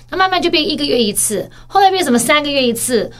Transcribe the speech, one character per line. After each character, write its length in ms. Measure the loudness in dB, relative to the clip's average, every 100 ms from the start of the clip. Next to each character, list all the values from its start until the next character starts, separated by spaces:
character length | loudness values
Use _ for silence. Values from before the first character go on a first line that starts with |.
| -8
那 80 | -2
慢 140 | 0
慢 100 | 0
就 80 | 0
变 200 | 0 -2
一 80 | -2
个 80 |
月 180 | -2 0
一 100 | 0
次， 360 | -2 -2 -4 -6 -14 -4
后 140 | 2
来 100 | 2
变 140 | 2
什 80 | 0
么 60 | 0
三 220 | 2 0
个 80 | 0
月 140 | 0
一 100 | 0
次， 380 | 0 0 -2 -2 -10